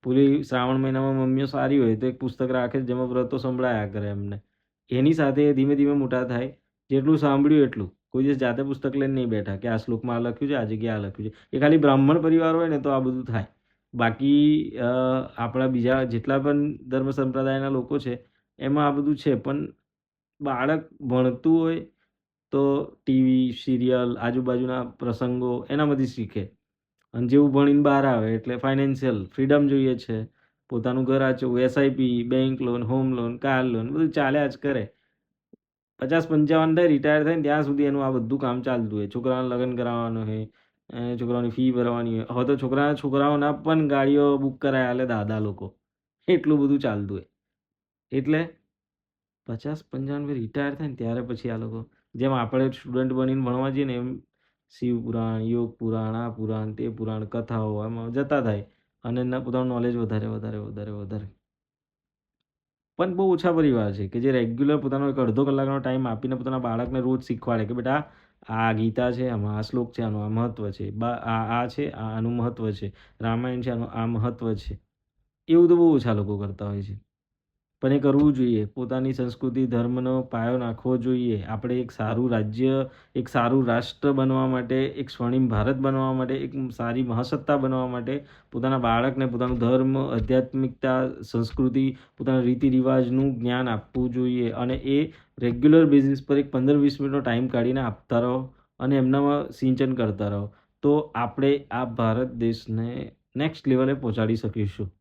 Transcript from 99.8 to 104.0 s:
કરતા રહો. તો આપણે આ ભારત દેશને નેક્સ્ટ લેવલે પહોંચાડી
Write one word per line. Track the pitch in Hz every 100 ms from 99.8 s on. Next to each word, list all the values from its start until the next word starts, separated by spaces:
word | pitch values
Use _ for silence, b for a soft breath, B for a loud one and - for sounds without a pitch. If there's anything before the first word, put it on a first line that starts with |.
| 135
કરતા | 123 110 98 104
રહો. | 104 104 b b _
તો | 143 147 151
આપણે | 113 117 117 135 143 139
આ | 120
ભારત | 123 117 113 110 127
દેશને | 120 117 113 - 110 117 127 143 _ _ -
નેક્સ્ટ | 156 160 -
લેવલે | 127 131
પહોંચાડી | 139